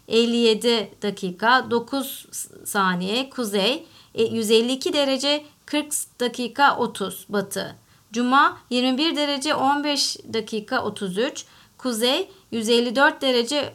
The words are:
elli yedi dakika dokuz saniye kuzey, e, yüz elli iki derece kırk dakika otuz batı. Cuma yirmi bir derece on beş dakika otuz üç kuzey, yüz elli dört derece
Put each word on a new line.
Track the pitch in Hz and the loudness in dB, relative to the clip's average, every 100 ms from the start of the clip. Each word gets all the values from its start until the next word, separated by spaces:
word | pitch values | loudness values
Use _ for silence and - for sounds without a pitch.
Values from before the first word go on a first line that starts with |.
| - | -2
elli | 226 233 233 | 2 2 4
yedi | 233 214 233 233 202 - | 4 4 2 0 -2 -6
dakika | 202 196 185 180 220 254 233 | -6 -4 -6 -2 4 4 2
dokuz | 233 233 277 262 - - - - - - | -2 -2 -6 -6 -10 -14 -14 -14 -14 -6
saniye | 208 190 180 180 226 269 | 0 0 0 -2 -2 -4
kuzey, | - 226 202 202 311 - - _ - | -6 -2 0 0 -2 -6 -20 _ -2
e, | |
yüz | 226 226 214 | 0 0 2
elli | 226 240 | 4 4
iki | 262 349 | 0 0
derece | 294 277 269 269 294 294 _ - | 0 2 2 0 0 -4 _ -4
kırk | 294 294 - - - | -4 -2 -6 -8 -6
dakika | 240 247 240 233 277 - | -4 -4 -6 2 2 4
otuz | 160 - 190 - - | -2 -4 -8 -8 -4
batı. | 202 196 - 151 147 _ _ _ | -4 -2 -6 -8 -12 _ _ _
Cuma | 220 247 269 320 359 - | -4 2 4 4 0 -4
yirmi | 247 254 262 | 0 2 2
bir | 330 285 | 0 0
derece | 294 285 294 269 | 0 -2 -2 0
on | 262 285 | 2 2
beş | 294 277 - - - | 0 0 -2 -4 -8
dakika | 220 220 220 214 262 | -6 -4 -6 -4 -4
otuz | 214 208 196 180 | -4 -6 -6 -2
üç | 269 - - - - - | -4 -4 -14 -20 -20 -10
kuzey, | 254 220 247 294 392 - _ | -6 -2 0 0 -4 -12 _
yüz | 233 214 | -4 2
elli | 233 240 233 | 2 2 4
dört | 294 294 | 2 2
derece | 269 247 240 285 254 | 0 0 0 -2 -4